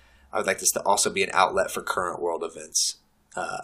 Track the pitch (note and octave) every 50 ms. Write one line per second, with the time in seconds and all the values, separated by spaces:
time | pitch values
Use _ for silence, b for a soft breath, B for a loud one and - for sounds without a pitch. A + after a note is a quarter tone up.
0 | b b b b b b b G2 G2+ F#2+ F#2+ - F#2 F2+ - - - F#2+ G2 -
1 | - G2+ - G2 F#2+ - - F#2 F#2+ - F#2+ F#2+ F2+ F2 - F#2 F2+ - - -
2 | F#2 F2 E2 - E2+ F2 E2 D#2+ E2 E2 - D#2 D2+ D#2 - - - - - -
3 | _ _ _ _ _ _ - - F2 E2 - -